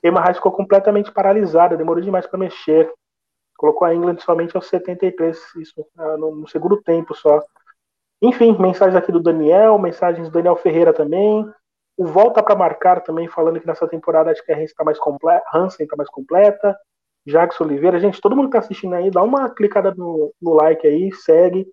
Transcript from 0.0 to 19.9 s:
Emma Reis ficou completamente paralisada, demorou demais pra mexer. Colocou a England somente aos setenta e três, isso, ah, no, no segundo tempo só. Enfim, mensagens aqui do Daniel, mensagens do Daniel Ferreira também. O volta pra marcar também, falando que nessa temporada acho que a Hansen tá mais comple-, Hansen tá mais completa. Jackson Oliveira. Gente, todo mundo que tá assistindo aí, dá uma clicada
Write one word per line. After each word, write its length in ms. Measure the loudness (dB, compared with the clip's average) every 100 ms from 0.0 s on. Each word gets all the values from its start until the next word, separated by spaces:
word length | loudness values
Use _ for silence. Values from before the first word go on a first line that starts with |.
Emma 180 | 2 2
Reis 160 | 0 0
ficou 140 | -2
completamente 600 | -2 2 2 4 0 -2
paralisada, 640 | -2 0 0 2 2 2 0
demorou 260 | -4 -4
demais 240 | -2 -4 -6
pra 100 | -8
mexer. 560 | -8 -8 0 2 2 -4 _ _ _ _ _ _
Colocou 300 | -2 0 0
a 80 | 0
England 240 | -2 -4
somente 360 | -4 -2 -2 -6
aos 120 | -4
setenta 380 | -6 -6 -4 -6
e 60 |
três, 280 | -2 -4 -4 -16 -18
isso, 300 | -18 -18 -18 _
ah, 200 | -8 -6
no, 180 | -8 -8
no 120 | -10
segundo 340 | -8 -2 -2
tempo 340 | 0 -2 -2 -2
só. 260 | 2 2 0 _ _ _ _ _ _ _
Enfim, 360 | 0 4 4 4
mensagens 360 | 0 2 2 2
aqui 160 | 0
do 80 | 0
Daniel, 600 | 0 0 2 4 6 4
mensagens 480 | 0 -2 -4 -4 -4
do 60 |
Daniel 220 | -2 0 0
Ferreira 360 | 0 2 2
também. 560 | 2 -2 0 0 0 -4 _ _ _ _ -8
O 80 | -2
volta 380 | 2 4 2
pra 120 | 0 2
marcar 460 | 0 0 0 0
também, 260 | -2 -8 -8
falando 300 | -2 -2 -2
que 80 | -8
nessa 200 | -6 -6
temporada 440 | -6 -2 0 0
acho 120 | -2
que 80 | -4
a 60 | -6
Hansen 180 | -6 -6
tá 80 |
mais 160 | -6 -4
comple-, 420 | -6 -4 0 0 0
Hansen 340 | -4 -4 -6 -10
tá 80 | -8
mais 140 | -10
completa. 680 | -12 -4 2 2 2 -4 -4 _ _ _ _ -2
Jackson 380 | 0 0 -2
Oliveira. 360 | -4 0 0 2
Gente, 220 | -2 0
todo 140 | -2 0
mundo 120 | 0
que 40 |
tá 80 | -2
assistindo 340 | -4 -12 -8
aí, 160 | -2 0
dá 140 | 0
uma 260 | 0 0 -4
clicada 420 | -2 0 0 -2